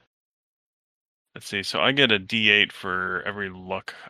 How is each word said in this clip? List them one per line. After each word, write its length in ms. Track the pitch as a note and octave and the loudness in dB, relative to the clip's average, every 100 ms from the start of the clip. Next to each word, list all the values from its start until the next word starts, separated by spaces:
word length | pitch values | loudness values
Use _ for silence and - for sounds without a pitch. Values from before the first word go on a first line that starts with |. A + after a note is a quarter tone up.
| _ _ _ _ _ _ _ _ _ _ _ _ _ | _ _ _ _ _ _ _ _ _ _ _ _ _
let's 120 | - - | -18 -8
see. 160 | G2+ | -6
So 200 | F#2+ E2 | -4 0
I 100 | G#2 | 2
get 180 | C#3 C3 | 4 4
a 60 | G#2 | 2
D 300 | F#2 A2+ G#2+ | 0 2 4
eight 220 | G#2 G2+ | 6 4
for 500 | - G2 F#2 F#2 F#2 - | -2 -6 -4 -4 -4 -6
every 240 | G2+ G2 | -6 -8
luck 440 | F#2 F#2 F#2+ - - - | -10 -8 -8 -8 -18 -14